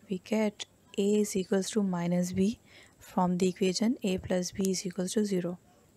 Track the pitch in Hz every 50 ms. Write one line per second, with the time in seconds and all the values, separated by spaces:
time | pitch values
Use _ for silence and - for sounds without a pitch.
0 | - - 196 185 - - 214 220 220 208 208 - - - _ _ _ _ - -
1 | 196 202 208 214 208 208 - 196 185 - 202 196 185 - - 220 202 190 180 175
2 | 175 175 175 180 180 180 185 185 190 208 240 - _ - - - - - _ _
3 | - - - - 180 180 180 175 190 185 180 - 196 185 180 - 208 220 269 -
4 | - 202 185 185 - - 190 185 180 - - - 196 190 185 180 - 185 175 -
5 | 180 185 - 220 214 202 196 180 180 170 180 - _ _ _ _ _ _ _